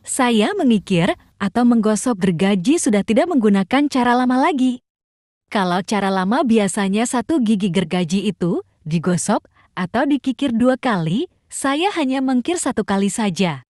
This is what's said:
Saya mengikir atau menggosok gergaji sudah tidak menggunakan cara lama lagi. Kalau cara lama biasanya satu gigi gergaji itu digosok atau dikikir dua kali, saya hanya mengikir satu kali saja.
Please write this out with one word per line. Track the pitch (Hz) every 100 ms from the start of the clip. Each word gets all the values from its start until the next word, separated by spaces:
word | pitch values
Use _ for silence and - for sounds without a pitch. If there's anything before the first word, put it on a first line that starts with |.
Saya | - - 247 233 220 403
mengikir | 294 220 - 180 170 359 _ _
atau | 196 240 240
menggosok | 240 214 214 - 214
gergaji | 185 165 196 202 175 330
sudah | - 208
tidak | 196 226 339
menggunakan | 330 214 196 190 262 294
cara | 269 240 240
lama | 254 254 294
lagi. | 294 254 247 _ _ _ _ _ _ _
Kalau | 220 185 175
cara | 185 208 196
lama | 190 185 247
biasanya | 285 220 196 - 196 202
satu | 247 262 - 320
gigi | 220 220 196
gergaji | 170 185 185 175 190 202
itu | 185 175 254 - _ 156
digosok | 165 151 175 - 233 _ _ _ -
atau | 180 220 277
dikikir | 285 - 247 277 226
dua | 247 254
kali, | 262 202 160 196 359 _ _
saya | - 277 277 370 403
hanya | 269 262
mengikir | 262 254 240 349
satu | 285 233
kali | 208 196 202
saja. | - 208 170 185 139 _